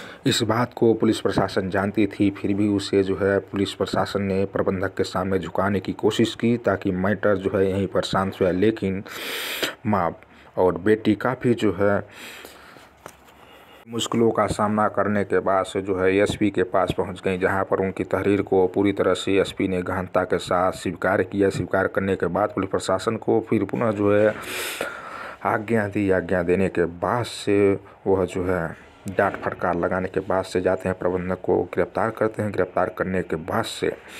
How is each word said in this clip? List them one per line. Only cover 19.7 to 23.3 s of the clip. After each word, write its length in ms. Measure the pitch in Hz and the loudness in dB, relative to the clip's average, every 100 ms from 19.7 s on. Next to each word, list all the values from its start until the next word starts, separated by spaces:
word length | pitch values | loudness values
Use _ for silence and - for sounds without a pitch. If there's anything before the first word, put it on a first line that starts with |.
| 92 | -2
गहनता 400 | 90 92 90 92 | -2 -4 -2 0
के 140 | 92 90 | 2 0
साथ 340 | - 90 92 | 0 2 2
स्वीकार 500 | - 95 85 95 95 | 0 -6 -2 2 2
किया। 260 | 92 98 98 | 0 2 2
स्वीकार 360 | 92 90 95 95 | 2 0 0 0
करने 300 | - 98 92 | 0 0 0
के 100 | 90 | 0
बाद 220 | 87 104 | 0 0
पुलिस 220 | - 95 | 0 -2
प्रशासन 460 | 95 - 95 - 113 | -2 0 0 0 -2
को 240 | - | 2